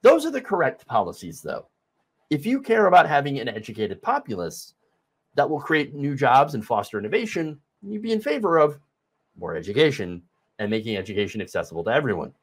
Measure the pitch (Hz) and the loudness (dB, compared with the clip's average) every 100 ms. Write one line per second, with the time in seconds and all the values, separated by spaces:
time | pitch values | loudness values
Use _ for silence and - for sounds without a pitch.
0 | 220 320 311 277 - 190 143 - _ 117 | 8 6 2 -6 -4 0 0 -2 _ -2
1 | 90 - 90 80 - - - _ _ _ | -2 -6 -14 -14 -10 -10 -12 _ _ _
2 | _ _ _ 151 151 269 269 226 202 175 | _ _ _ -4 -2 -4 0 4 8 6
3 | 160 147 143 139 120 110 110 107 104 95 | 6 2 0 -4 -6 -8 -10 -4 -4 -4
4 | - 277 - 101 82 - - _ _ _ | -4 -4 -4 -6 -6 -8 -20 _ _ _
5 | _ _ _ - 143 151 143 160 143 143 | _ _ _ -2 0 0 0 0 0 -4
6 | 139 139 135 127 147 143 104 110 101 107 | -4 0 4 4 4 -2 -2 -2 -2 -6
7 | 104 208 220 190 160 147 _ _ 202 214 | -4 -4 -2 -6 -6 -8 _ _ -12 -10
8 | 220 220 214 294 202 165 151 143 _ _ | -2 -2 -2 -2 2 6 4 2 _ _
9 | _ _ _ - 85 80 92 104 156 131 | _ _ _ -14 -8 -8 -4 2 2 2
10 | 92 87 _ _ _ _ 104 110 110 104 | -8 -10 _ _ _ _ -4 -4 -2 -6
11 | 95 101 98 110 92 92 80 82 85 131 | -4 -4 -4 -4 -6 -6 -6 -6 -2 0
12 | 139 92 73 _ | 0 -4 -6 _